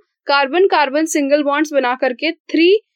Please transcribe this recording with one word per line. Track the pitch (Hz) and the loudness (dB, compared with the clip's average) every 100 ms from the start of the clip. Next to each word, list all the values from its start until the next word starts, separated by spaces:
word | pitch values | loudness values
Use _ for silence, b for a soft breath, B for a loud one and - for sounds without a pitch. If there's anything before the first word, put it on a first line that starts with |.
| - _ - | -10 _ -2
carbon | 285 277 330 392 | -2 0 0 2
carbon | 359 - 285 320 | 2 0 -2 -2
single | 311 269 294 | -2 0 0
bonds | 285 285 302 | 0 -2 -2
बना | 285 254 247 | -2 -2 -2
करके | 262 247 302 | -4 -4 -6
थ्री | 330 - 302 339 427 - | -6 -6 0 2 2 -2